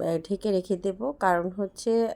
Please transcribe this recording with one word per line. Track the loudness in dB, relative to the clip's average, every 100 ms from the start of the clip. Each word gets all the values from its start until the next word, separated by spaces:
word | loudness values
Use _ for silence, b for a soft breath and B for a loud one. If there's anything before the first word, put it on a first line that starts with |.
| -2 -2 -2
ঢেকে | -2 0
রেখে | 0 0 -2
দেব, | -2 -2 -4 0
কারণ | 2 4 0
হচ্ছে | -4 -6 -4 0 2 2